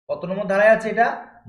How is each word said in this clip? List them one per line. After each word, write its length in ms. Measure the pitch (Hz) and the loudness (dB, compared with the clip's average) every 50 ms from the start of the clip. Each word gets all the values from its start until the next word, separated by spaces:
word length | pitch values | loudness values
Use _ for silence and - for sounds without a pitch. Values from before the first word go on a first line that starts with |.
| _ - | _ -12
কত 160 | 147 - - | -12 -10 -8
নম্বর 200 | 175 190 196 208 | -8 -6 -6 -4
ধারায় 240 | 180 196 202 208 214 | -2 0 2 4 4
আছে 200 | 220 220 220 220 | 4 4 2 -4
এটা? 440 | 190 220 233 247 - - - - - - _ | 0 0 0 0 0 -6 -12 -18 -20 -20 _